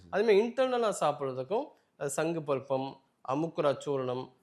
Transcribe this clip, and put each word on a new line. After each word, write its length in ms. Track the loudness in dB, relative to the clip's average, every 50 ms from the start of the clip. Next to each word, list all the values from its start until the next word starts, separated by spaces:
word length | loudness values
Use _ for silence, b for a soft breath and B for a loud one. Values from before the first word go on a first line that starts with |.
| -12 -4
அதே 120 | 0 2
மாதிரி 260 | 4 6 6 6 6
இன்டர்னலா 460 | 4 0 0 0 0 2 0 0 0 0 2
சாப்பிட்றதுக்கும், 680 | 0 0 0 0 -4 -4 -4 -6 -4 -2 -2 -4 -4 -6 b b b b b -8
அ, 100 | -6 -4
சங்கு 340 | -2 -2 -2 0 -2 -2 -2
பல்பம், 580 | -2 -2 -2 0 -2 -2 -2 -2 -6 -10 -14 _ _ _ _ _
அமுக்குரா 500 | -4 -2 -2 -2 -2 -2 0 2 2 2 0 -2
சூரணம், 460 | -4 -2 -2 -2 -2 -4 -4 -6 -10 -14 _